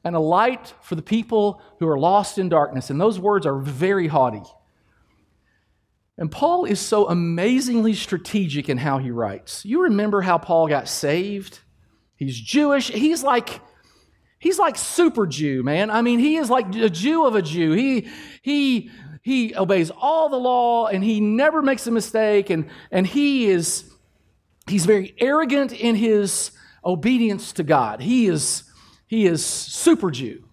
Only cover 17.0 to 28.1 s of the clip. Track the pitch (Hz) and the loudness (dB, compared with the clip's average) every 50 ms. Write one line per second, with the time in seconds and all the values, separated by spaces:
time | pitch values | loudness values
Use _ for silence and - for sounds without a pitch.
17 | 190 277 320 330 311 262 220 208 175 147 156 175 165 165 156 208 262 269 269 226 | 0 0 2 4 2 2 2 0 -2 -2 -2 0 0 2 2 2 2 2 0 -2
18 | - - - - - - - - _ 262 294 294 277 269 254 220 - - - - | -4 -6 -16 -18 -20 -20 -20 -10 _ -2 0 0 2 2 0 0 -2 -6 -20 -20
19 | - 143 156 - _ 233 269 254 233 220 - 190 196 170 196 185 165 160 - - | -20 -20 -20 -10 _ -2 0 0 0 -2 -2 -2 0 2 2 2 2 -2 -4 -2
20 | 254 285 320 320 320 294 277 254 247 254 247 247 240 240 233 233 226 - 196 190 | 0 0 2 2 2 2 0 0 0 2 2 2 2 2 2 2 0 0 -2 0
21 | 196 220 220 214 214 208 214 233 277 311 311 311 285 269 269 - - 233 233 226 | 0 0 0 0 0 0 2 2 2 2 2 2 0 0 0 0 -2 -2 -2 -2
22 | 208 - - 220 220 214 208 202 196 - 180 160 156 156 - - - _ - 185 | -2 -2 -2 0 2 4 2 2 2 2 -2 -2 -2 -6 -12 -20 -14 _ -2 0
23 | 185 180 - 285 285 285 277 262 226 202 190 175 165 - - - - - _ _ | 0 0 0 0 2 2 2 2 2 2 2 2 0 -2 -6 -6 -10 -14 _ _
24 | _ _ _ _ _ _ _ _ _ _ _ _ _ - 180 196 160 185 214 202 | _ _ _ _ _ _ _ _ _ _ _ _ _ -2 0 2 4 4 4 4
25 | 185 - - - 233 262 285 311 320 247 269 285 277 233 233 226 220 233 226 202 | 2 -4 -2 -2 0 2 2 2 2 2 0 0 0 -2 -4 -2 0 0 2 2
26 | 233 226 214 208 202 190 - - - - - - - - _ _ - - - 139 | 2 2 2 2 2 0 -2 -6 -6 -8 -12 -18 -20 -20 _ _ -4 -4 -4 0
27 | 131 233 262 247 233 220 202 - - - - - 165 139 156 135 120 107 107 113 | 0 0 2 2 2 0 0 -4 -8 -10 -8 -6 0 2 2 2 2 0 -4 -6
28 | 127 190 | -2 0